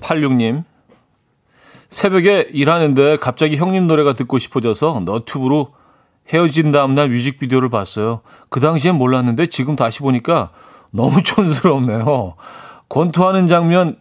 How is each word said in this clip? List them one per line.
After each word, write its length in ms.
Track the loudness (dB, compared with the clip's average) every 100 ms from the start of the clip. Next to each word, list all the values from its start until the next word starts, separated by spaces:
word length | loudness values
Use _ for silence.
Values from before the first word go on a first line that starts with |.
팔육님. 600 | -6 -2 0 0 0 -2 -8 _ _ _ _ _ _ _ _ _ _ -20 _
"새벽에 580 | -4 0 2 2 2 0
일하는데 640 | 0 2 2 2 2 2 2
갑자기 380 | -2 -2 -2 0
형님 300 | 0 0 2
노래가 260 | 2 2
듣고 260 | 0 -2 -4
싶어져서 640 | -4 -4 -2 0 -2 -2 -4
너튜브로 680 | -6 -6 -6 0 0 -2 _ _ _ _ _ -4
헤어진 420 | 0 0 2 2
다음 240 | 2 2 2
날 140 | 0
뮤직비디오를 600 | 0 -2 -4 -2 0 0
봤어요. 520 | -2 -6 -6 -4 -6 _ -20 -8
그 100 | -2
당시엔 360 | 0 2 0 2
몰랐는데 500 | 2 2 0 0 -2
지금 280 | -4 -4 -2
다시 240 | -2 -2
보니까 500 | -2 -2 0 -2 -2 _ -20 -20 _
너무 300 | -2 0 2
<laughs> 20 |
촌스럽네요. 1120 | 0 0 0 2 0 2 0 -2 -2 -2 -4 -10 -20 -20 -20 -20 -8
권투하는 580 | -2 -2 2 2 2 2
장면 500 | 2 2 2 0 -4